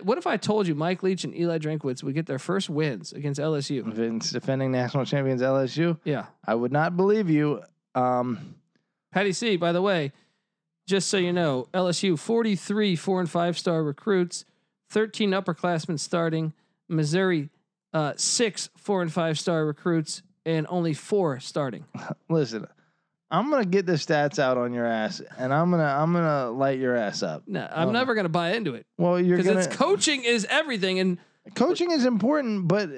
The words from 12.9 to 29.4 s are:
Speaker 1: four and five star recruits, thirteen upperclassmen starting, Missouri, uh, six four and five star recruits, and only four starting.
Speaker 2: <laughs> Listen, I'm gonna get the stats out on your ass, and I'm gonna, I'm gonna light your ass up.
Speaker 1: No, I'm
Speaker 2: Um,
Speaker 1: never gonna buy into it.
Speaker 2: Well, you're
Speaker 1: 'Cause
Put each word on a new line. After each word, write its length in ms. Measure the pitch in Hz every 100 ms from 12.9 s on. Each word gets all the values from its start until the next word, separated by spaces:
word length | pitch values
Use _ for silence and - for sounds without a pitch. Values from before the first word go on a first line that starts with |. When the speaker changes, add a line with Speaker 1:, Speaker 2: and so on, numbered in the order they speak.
Speaker 1:
four 240 | 170 - 185
and 80 | 175
five 280 | 175 170 165
star 240 | - 165
recruits, 640 | 156 139 - 190 175 - - _ _ _ _
thirteen 400 | 214 220 - 208
upperclassmen 680 | 190 190 165 180 170 - 156
starting, 540 | - 175 165 160 160 - _ _ -
Missouri, 600 | 156 151 175 190 170 143 - _ _ _
uh, 200 | 160 147 -
six 540 | - - 226 - - _
four 260 | - 196
and 100 | 170
five 260 | 165 165 156
star 260 | - 165 156
recruits, 560 | 147 185 165 151 - - _ -
and 200 | 160 151
only 240 | 180 165
four 460 | 143 - 208 170 131
starting. 440 | - 165 139 92 - - -
Speaker 2:
<laughs> 220 | - -
Listen, 400 | 165 127 110 - _ _ _ _ _ _
I'm 180 | 165 254
gonna 140 | 294
get 220 | 196 190 180
the 80 |
stats 440 | 160 - 156 147 147
out 180 | 131 127
on 160 | 123
your 140 | 120 117
ass, 340 | 113 107 - - -
and 160 | 127
I'm 200 | 143 175
gonna, 100 | 175
I'm 300 | 151 139 160
gonna 380 | 175 165 147 123
light 260 | 120 135 135
your 160 | 127
ass 300 | 120 104 -
up. 180 | 95 76 -
Speaker 1:
No, 200 | 180 110
I'm 160 | 156 170
Speaker 2:
Um, 40 |
Speaker 1:
never 220 | 226 262
gonna 140 | 220 180
buy 240 | 165 170
into 220 | 220 185 117
it. 100 | - -
Speaker 2:
Well, 220 | 170 180
you're 180 | 180
Speaker 1:
'Cause 80 | 180